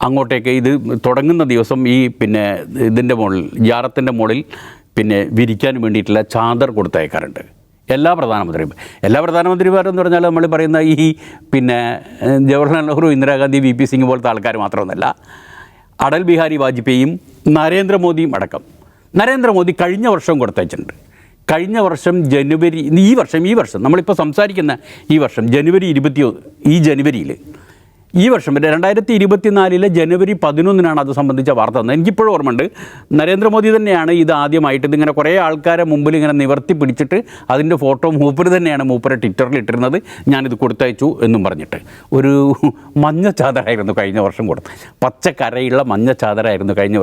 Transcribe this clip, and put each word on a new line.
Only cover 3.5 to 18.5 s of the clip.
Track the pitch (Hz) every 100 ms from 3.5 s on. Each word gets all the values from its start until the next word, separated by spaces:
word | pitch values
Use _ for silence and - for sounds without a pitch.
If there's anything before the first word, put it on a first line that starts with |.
| - 113
ജാറത്തിൻ്റെ | 117 127 - 131 117
മുകളിൽ | 110 123 - - - - _ -
പിന്നെ | 107 101 85 113
വിരിക്കാൻ | 120 107 139 127
വേണ്ടിയിട്ടുള്ള | 113 107 98 107 104
ചാദർ | 117 117 120 - 107
കൊടുത്തയക്കാറുണ്ട് | 90 90 76 80 73 - - _ _ _ - 269
എല്ലാ | - 180
പ്രധാനമന്ത്രിയും. | 247 214 170 80 147 - - - 101
എല്ലാ | 131
പ്രധാനമന്ത്രിമാരെന്ന് | 170 165 175 180 185 190 185 180
പറഞ്ഞാൽ | 175 175 175
നമ്മൾ | 165 165
പറയുന്ന | 156 160 156 160
ഈ | 156 160 156 - - -
പിന്നെ, | 135 127 120 120 120 - - 127
ഏഹ്, | 135 135
ജവഹർലാൽ | 139 143 160 151
നെഹ്റു, | 147 160 135
ഇന്ദിരാഗാന്ധി, | 135 135 139 139 131
വി | 123
പി | 139
സിംഗ് | 131 127
പോലത്തെ | 127 120
ആൾക്കാർ | 113 113 110
മാത്രമൊന്നുമല്ല, | 101 - 95 92 - - - - - - - _ _ - 135
അടൽ | 156 175
ബിഹാരി | 165 160 151
വാജ്പേയിയും | 135 123 113 127 139 175 - - - 156
നരേന്ദ്രമോദിയും | 160 185 190 202 175 160 165 98
അടക്കം. | 95